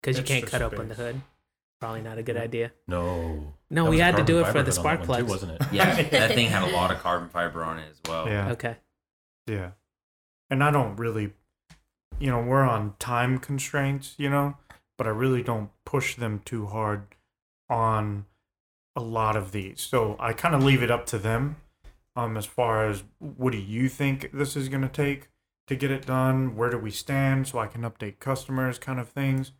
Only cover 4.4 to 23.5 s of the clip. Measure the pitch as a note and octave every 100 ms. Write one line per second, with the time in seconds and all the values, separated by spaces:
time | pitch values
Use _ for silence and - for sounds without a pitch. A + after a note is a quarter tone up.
4.4 | E3+ D3 C3 B2+ D3+ E3 - B2 A#2+ F#2+
5.4 | F#2+ D#2+ C3 G2+ F#3 - D#3 D3 A2+ A2+
6.4 | A#2 G#2 F#2 F2+ F#2 F#2 F2 F2 E2+ F2
7.4 | E2+ E2 D#2+ E2 D#2 D2+ - D#2+ F#2 G#2
8.4 | G2 A#2 A#2+ A2+ _ _ _ _ _ _
9.4 | - G#2 F2+ F#2 _ _ _ _ _ _
10.4 | _ C3+ C#3+ D3 A#2 G2+ A#2 G#2+ G#2 -
11.4 | _ _ _ - _ _ _ - C#3+ B2
12.4 | A#2+ C3 C3+ A2 G#2 - - A#2+ B2 B2+
13.4 | - C#3 C3+ D3 C#3 C#3 C#3 - C#3+ C#3+
14.4 | C#3+ C#3 _ - _ _ A2 A2 C3 B2+
15.4 | A#2+ A#2 G#2 _ - C#3 C3 - A#2 G#2
16.4 | - A#2 G#2 G#2+ G#2+ G#2 G2+ _ _ _
17.4 | _ _ _ A#2+ A2+ A2 G#2+ G2+ G2+ _
18.4 | _ _ _ _ _ - A#2 A2+ A2 G#2+
19.4 | F#2 G2+ F#2+ - - B2+ A2 G#2+ A#2+ A2
20.4 | E3+ D3 C3+ C3+ A#2 A#2+ - A2 G#2 A2+
21.4 | C#3+ D3 - _ - _ _ - A#2 A2
22.4 | G2+ - A#2+ A2 A2 G2+ - _ D#3 C3
23.4 | B2+